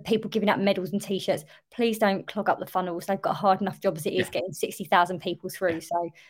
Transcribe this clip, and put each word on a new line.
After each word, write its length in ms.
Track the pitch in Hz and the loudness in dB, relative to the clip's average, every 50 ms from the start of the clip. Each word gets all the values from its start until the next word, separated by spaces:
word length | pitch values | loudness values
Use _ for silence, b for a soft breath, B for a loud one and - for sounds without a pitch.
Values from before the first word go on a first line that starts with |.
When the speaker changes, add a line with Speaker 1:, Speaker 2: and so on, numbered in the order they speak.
| - | 0
Speaker 1:
people 260 | - 226 214 214 - | 0 0 0 0 -2
giving 180 | - 220 214 202 | -2 2 2 2
out 120 | - - | 2 4
medals 320 | 196 202 196 196 180 190 | 4 2 2 2 -2 -2
and 100 | 202 202 | -4 -4
T-shirts. 420 | - - 196 185 - - 175 151 156 b b b b _ | -4 -4 -4 -2 0 -2 -2 -2 -4 b b b b _
Please 260 | - - 240 233 220 220 | -4 -2 0 0 2 2
don't 280 | 220 202 196 190 - - | 2 2 2 0 -2 -6
clog 200 | - 214 190 185 | -6 -2 0 0
up 120 | 175 - | 0 0
the 60 | - | -2
funnels. 400 | - - 185 185 180 170 175 - | -4 -2 -2 -2 -2 -4 -4 -2
They've 140 | - 196 - | -2 -2 0
got 120 | - - | 0 -2
a 20 | 160 | -2
hard 260 | 151 196 196 190 190 | 2 4 4 4 4
enough 200 | 202 190 - - | 2 -2 -4 -2
job 160 | - 196 170 | 0 0 0
as 100 | 156 - | 0 -2
it 60 | 196 - | -2 0
is 140 | 185 185 - | 0 -2 0
Speaker 2:
Yeah. 20 | |
Speaker 1:
getting 220 | - - 175 196 | -2 -4 -4 -4
sixty 320 | - - - 196 - - 190 | -4 -6 -6 -6 -6 -8 0
thousand 360 | - 202 180 175 180 185 160 | 4 4 4 4 4 0 -4
people 300 | - 185 170 - - 180 | -4 -6 -6 -6 -8 -10
through. 220 | - - 190 180 | -6 -2 -2 -2
Speaker 2:
Yeah. 80 | 165 165 | -2 -2
Speaker 1:
So 300 | 160 - 175 170 175 165 b b b b | -4 -4 -4 -2 -2 -4 b b b b